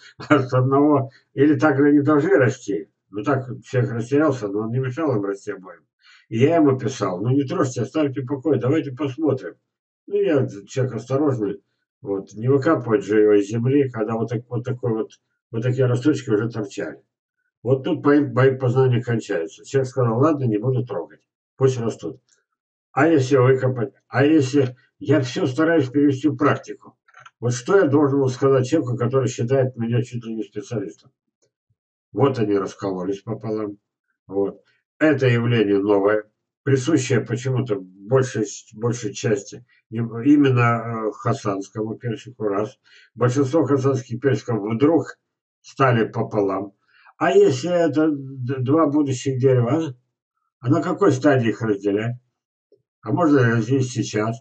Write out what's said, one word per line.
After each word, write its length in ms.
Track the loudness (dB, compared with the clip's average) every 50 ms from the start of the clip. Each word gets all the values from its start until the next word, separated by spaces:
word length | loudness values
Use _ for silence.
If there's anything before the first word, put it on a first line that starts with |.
| -20 -20 -20 -14
<laughs> 120 | -2 2
с 240 | 2 2 2 2 0
одного? 580 | 0 2 2 2 4 4 4 4 2 0 -4 -10 _ _ _ -2
Или 240 | 2 2 4 4 4
так 220 | 2 2 4 4
они 220 | 4 4 4 4
должны 340 | 4 4 2 2 4 4 4 4
расти? 520 | 4 2 0 -2 -6 -8 -8 -8 -8 -12 _ _ _ _
Ну 120 | -10 -6 -4
так 240 | -2 -2 -2 -4 -6 -12 -14 -12
человек 280 | -4 -2 -2 0 0
растерялся, 560 | -2 -6 -4 0 0 2 2 2 0 -2 -4 -4
но 140 | -4 -4
он 100 | -4 -4
не 80 | -4 -4
мешал 360 | -4 -4 -4 -4 -2 -2 -2
им 80 | -2 -2
расти 280 | -4 -6 -6 -8 -10
обоим. 340 | -12 -12 -14 -18 -20 -20 _ _ _ _ _ _ -20 _ _ -8
И 100 | -2 2
я 180 | 2 4 4 4
ему 200 | 4 4 2 0
писал: 440 | -2 -6 -4 -4 -4 -4 -4 -4
«Ну 80 | -2 0
не 140 | 0 0 0
трожьте, 380 | -2 -2 -2 -2 -2 -4 -6
оставьте 400 | -6 -4 -2 -2 -2 -2 -4 -6
в 60 | -8 -8
покое, 320 | -8 -6 -2 -2 0 0
давайте 320 | 0 0 0 0 -2 -4
посмотрим». 640 | -6 -6 -6 -6 -6 -4 -2 -2 -2 -2 -6 -10 -16 _ _ _ _ _ _ _ _ _ _
Ну 100 | -6 -2
я 320 | -2 0 2 2 0 0 -2 -6 -10 -16 -8
человек 280 | -4 -4 -4 -4 -4
осторожный, 680 | -8 -6 -4 -2 0 0 0 0 -2 -2 -4 -6 -8 _ _ _ _ _ _ _ _
вот, 320 | -8 -6 -6 -6 -8 -10 -12
не 140 | -4 0 2
выкапывать 560 | 2 2 2 2 0 0 0 0 -2 -2 0
же 160 | 0 2 4
его 140 | 4 6 4
из 140 | 4 2 0
земли, 420 | -2 -2 0 2 2 2 0 0
когда 260 | -2 -4 -4 -4 -4
вот 140 | -4 -4 -4
так, 140 | -6 -8 -8 _
вот 160 | -8 -8 -6
такой 300 | -6 -8 -6 -4 -4 -4
вот, 180 | -4 -6 -8 _ _ _ _ _ _ _ _
вот 120 | -8 -4 -4
такие 220 | -2 0 0 0
росточки 440 | 0 0 0 0 0 0 0 -2 -2
уже 200 | -2 0 0 -2
торчали. 520 | -4 -8 -8 -8 -8 -8 -10 -10 -10 -14 _ _ _ _ _ _ _ _ _ _ _ _
Вот 220 | -2 -2 -2 0 0
тут 220 | -2 -4 0 2
мои, 160 | 4 4 4
мои 340 | 4 2 2 2 4 4 2
познания 480 | 2 0 0 2 2 4 4 2 0 0
кончаются. 600 | -2 -4 -4 -2 -4 -4 -4 -4 -6 -10 -16 -10
Человек 240 | -4 -2 -2 -2 -2
сказал: 300 | -2 -2 0 0 2 2
«Ладно, 260 | 2 2 2 0 0
не 120 | -2 -2 -2
буду 280 | -2 -2 -2 -2 -4
трогать, 420 | -4 -6 -8 -10 -10 -14 -20 _ _ _ _ _ _ _ 0
пусть 220 | 0 2 2 0
растут». 420 | -4 -4 -6 -6 -8 -12 -12 -14 _ _ _ _ _ _ _ _ _ _ _ _ _ _
А 160 | -2 0 2 4
если 300 | 4 4 4 4 4 4
выкопать? 560 | 6 6 4 4 2 -2 -2 -2 -6 -6 -8 _ _ _
А 160 | 0 2 2
если... 520 | 4 4 4 2 2 2 0 0 0 -4 -10 _ _ _ _
я 220 | -2 0 2 2
все 240 | 0 -2 -2 -2 -2
стараюсь 440 | -2 0 0 0 2 2 2 0 0
перевести 400 | 0 2 2 2 2 0 -2 -2
в 80 | 0 0
практику. 600 | 0 0 0 0 -4 -10 -18 -18 _ -20 -20 _ _ _ _ -20 -20 -20 _ _
Вот 140 | -4 -4 -4
что 240 | -4 -2 2 4 4
я 100 | 4 4
должен 320 | 4 4 4 2 2 2
был 100 | 0 0
сказать 380 | 0 0 2 4 4 4 2 2
человеку, 300 | 0 -2 0 -2 -4 -4
который 300 | -2 -2 0 0 -2 -2
считает 480 | -2 -4 -4 0 0 0 0 0 -4
меня 260 | -6 -4 -2 -2 -2
чуть 240 | -2 -4 -8 -12 -10
ли 100 | -10 -10
не 80 | -10 -10
специалистом? 680 | -10 -12 -14 -12 -8 -8 -8 -8 -8 -12 -16 _ _ _ _ _ _ _ _ _ _ _ _ _ _ _ _ _ _ _ _ _ _
Вот 280 | -2 0 2 2 2 0
они 180 | 0 0 0 0
раскололись 640 | -2 -4 -8 -8 -8 -6 -6 -6 -6 -6 -6 -8
пополам. 560 | -8 -10 -12 -10 -8 -8 -6 -6 -6 -8 -10 -14 _ _ _ _ _ _ _ _ _
Вот. 360 | -8 -4 -2 -2 -2 -4 -10 _ _ _ _ _ _ _ 0
Это 300 | 2 2 2 2 2 2
явление 520 | 2 2 2 2 2 2 2 2 2 2
новое, 500 | 2 2 2 2 4 2 2 0 -2 _ _ _ _ _ _ _ _
присущее 580 | 0 0 0 2 0 0 0 0 0 0 -2
почему-то 580 | -2 -2 -6 -6 -4 -4 -4 -4 -2 -4 -4 -6
большей, 640 | -6 -10 -18 -18 -4 0 0 0 0 0 -2 -4 -6 -6 -8 -12 -20 _ -12
большей 400 | -6 -4 -4 -4 -4 -8 -10 -8
части, 520 | -6 -2 -2 -2 -2 -4 -8 -18 -20 -20 _ _ _ _ _
им-, 300 | -8 -6 -6 -6 -6 -2
именно, 880 | 2 4 4 6 6 4 4 4 2 2 0 0 -4 -6 -6 -6 -6 -6
э, 40 | -6
хасанскому 840 | -4 -4 -4 -4 -4 -4 -4 -6 -6 -8 -10 -8 -8 -8 -8 -8
персику, 480 | -8 -8 -8 -8 -8 -12 -16 -12 -8 -6
раз. 340 | -4 -2 -4 -4 -6 -8 _ _ _ _ -20 _ _ _
Большинство 500 | -2 0 0 2 0 0 2 2 0 2
хасанских 540 | 2 0 0 2 0 0 -2 -4 -8 -8 -4
персиков 420 | 0 0 0 0 -2 -4 -4 -4
вдруг 560 | -4 -4 0 2 2 4 4 2 0 -4 -8 _ _ _ _ _ _ _ _ _
стали 460 | _ -14 -4 0 0 2 2 2 0 -2
пополам. 640 | -4 -6 -6 -4 -2 -2 -2 -2 -2 -4 -6 -10 -14 _ _ _ _ _ _ _ _ -4
А 140 | 0 2
если 400 | 6 6 6 6 4 0 -2 -2
это 380 | 0 2 2 2 2 2 2 2
д-, 480 | 0 -2 -6 -10 -12 -8 -8 -6 -4 -4
два 280 | 0 2 2 2 2 2
будущих 520 | 2 2 0 0 -2 -4 -4 -4 -2 2
дерева, 320 | 2 4 4 4 2 2
а? 240 | 0 0 -2 -4 -8 -12 _ _ _ _ _ _ _ _ _ _ _ _
А 100 | -2 0
на 120 | 2 2
какой 300 | 2 0 -2 2 2 2
стадии 380 | 2 4 2 2 2 4 2 0
их 120 | -2 -2
разделять? 560 | -2 -2 -2 -2 0 0 0 0 -2 -4 -6 -8 _ _ _ _ _ _ _ _ _ _ _ _ _ _ _ _
А 100 | -6 -4
можно 280 | 0 2 2 4 4 4
разделить 500 | 4 4 2 0 0 0 0 0 -2 -2
сейчас? 480 | -4 -4 -6 -4 -4 -4 -4 -4 -4 -8